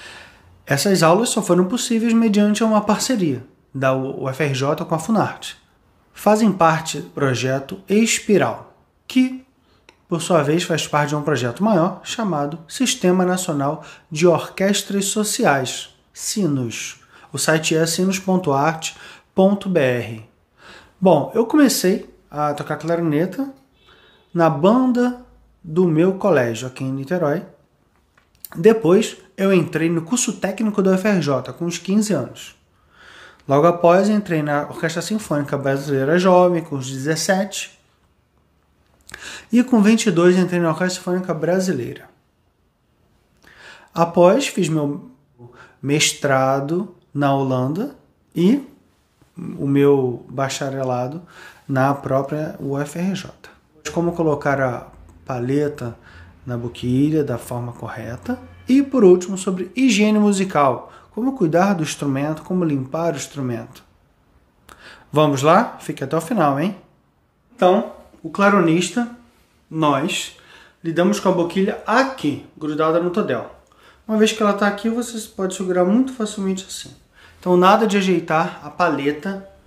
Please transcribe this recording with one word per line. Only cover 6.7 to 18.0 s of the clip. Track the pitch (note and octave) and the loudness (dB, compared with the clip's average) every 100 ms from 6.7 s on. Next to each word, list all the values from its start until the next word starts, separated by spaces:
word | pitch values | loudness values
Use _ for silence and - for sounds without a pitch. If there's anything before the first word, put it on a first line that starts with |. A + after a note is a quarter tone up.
| D#3 - D3 | 2 -4 -8
do | - | -10
projeto | - C#3 A#2 B2+ C3+ C#3 F#3+ - | -2 0 0 0 -2 -4 -12 0
Espiral, | G3+ A3+ - - F#3+ B2 G#2 - _ _ _ - | 2 2 0 2 2 2 -2 -12 _ _ _ -2
que, | B3+ B3+ C4 - _ _ _ - _ _ | 0 0 -2 -16 _ _ _ -20 _ _
por | E3 | -6
sua | - E3+ | 0 2
vez, | C#3 D#3+ | 2 0
faz | E3+ D#3 - | 0 -4 -2
parte | D3 D3 | -2 0
de | D3 | -2
um | |
projeto | D3 C3+ A#2+ A#2+ | -2 -2 -2 -2
maior | G#3 F#3+ E3 F#3 | 0 2 0 -4
chamado | - - G#3 D3+ C#3+ E3 - | -10 -6 -4 -2 -4 -8 -14
Sistema | - B3+ - F3+ F3+ F3+ | -4 -4 0 0 2 0
Nacional | F3+ F#3 D3 C#3 D#3 - - _ | -2 -2 -2 -2 -4 -12 -20 _
de | D3+ F3 | 0 2
Orquestras | D#3 - - G3 G3 - G3+ G3 | 2 0 -2 0 0 -2 -4 -2
Sociais, | A3 G#3 - G#3 C#3 B2 - - _ _ | -2 -2 0 2 2 -2 -8 -14 _ _
sinos. | - - G#3+ F3+ C#3 A#2+ - - - _ - - | -12 -8 -2 0 0 -4 -8 -12 -14 _ -20 -14
O | C#3 | -4
site | - D#3+ D#3+ D#3+ | 0 0 0 0
é | E3 | 0
sinos | D#3+ | 0